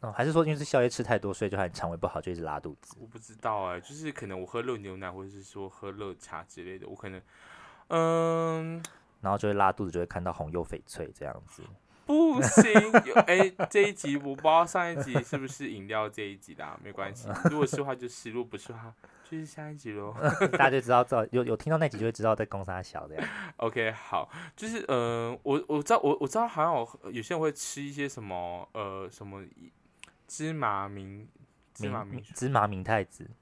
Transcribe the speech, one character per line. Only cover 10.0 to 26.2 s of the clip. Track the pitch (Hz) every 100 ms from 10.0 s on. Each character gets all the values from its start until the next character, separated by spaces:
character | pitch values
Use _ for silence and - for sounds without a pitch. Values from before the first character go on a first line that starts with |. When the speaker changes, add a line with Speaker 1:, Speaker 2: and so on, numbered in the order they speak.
Speaker 1:
会 |
看 | 87 -
到 | 87
红 | 85 80
柚 | 85
翡 | 82 85
翠 | - - 80
这 | -
样 | 71 - -
子。 | - - - _ _
Speaker 2:
不 | - 302 330 254
行， | - - 220 214 214 226 -
有， |
欸， | - - 185 196 185 185
这 | 208
一 | 202
集 | 202 143 143
我 | 143
不 | 135
知 |
道 | 156 160 170
上 | 185 170
一 | 165
集 | 135 131
是 | 123 147
不 | 131
是 | 131 135
饮 | 104 98
料 | 110 107
这 | 104
一 | 104 98
集 | - 78
啦， | 76 -
没 | -
关 | 101 98
系， | 117 113 104
Speaker 1:
<laughs> | -
Speaker 2:
如 | 151
果 |
是 | 139 139
的 |
话 | 139
就 | 127 123
是、 | - 117
如 | 113
果 | 120
不 | -
是 | -
的 | 117
话 | 113 113 - -
就 | - 160
是 | 156
下 | - 151
一 | 151
集 | 120
咯。 | 104 101 113 147
Speaker 1:
<laughs> | - 196 185
大 |
家 | 135
就 | 131
知 | 120
道， | 123
知 | 127
道， | 123 107
有， | 123
有 | 120 110
听 | -
到 | 156
那 | 156
集 | 107
就 | 113
会 |
知 | 113
道 | 110
在 | 107
攻 | 107 98
杀 | 95 92
小 | 92 - 76
这 |
样。 | 78 - - - -
Speaker 2:
OK， | 117 120 113
好， | 110 - 92 - 160 170 -
就 | 214
是， | 226 -
呃， | 127 117 117 117 123
我， | - 143 -
我 | 151
知 | 143
道， | 233
我， | - 147